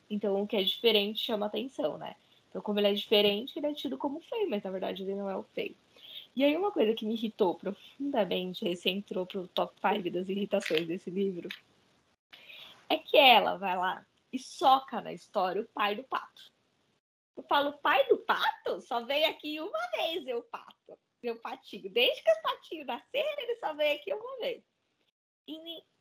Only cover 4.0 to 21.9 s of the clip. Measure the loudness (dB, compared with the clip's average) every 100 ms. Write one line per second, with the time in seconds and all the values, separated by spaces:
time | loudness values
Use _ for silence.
4 | -4 -6 -6 -4 -2 -2 -4 -4 -4 -4
5 | -6 -4 -4 -6 -6 -8 -8 -10 _ -20
6 | -18 -16 -8 2 2 2 0 2 2 2
7 | -2 -2 -4 2 2 2 -6 -8 -14 -8
8 | -2 0 0 0 -2 -4 -4 0 0 -2
9 | -4 -6 -4 -6 -4 -2 -2 0 0 0
10 | -2 -4 -4 -4 0 -2 0 -2 -2 -6
11 | -4 -2 -2 -2 -10 -14 _ _ _ _
12 | _ _ _ -20 -20 -20 -20 -14 -2 -2
13 | 4 8 10 8 6 0 -2 -2 -2 -4
14 | -12 _ _ -12 -12 2 4 6 4 -8
15 | -8 -12 -6 -2 0 -2 -4 -2 -2 -2
16 | -4 -6 -6 -16 -20 _ _ _ _ _
17 | _ _ _ -18 0 2 2 0 4 4
18 | 6 4 4 0 0 -2 -4 -6 -4 -4
19 | 0 2 2 0 -8 -8 -6 -6 -4 -2
20 | -2 -4 -4 -8 -8 -14 -16 _ -20 -20
21 | _ _ -8 -6 -10 -12 -14 -12 -2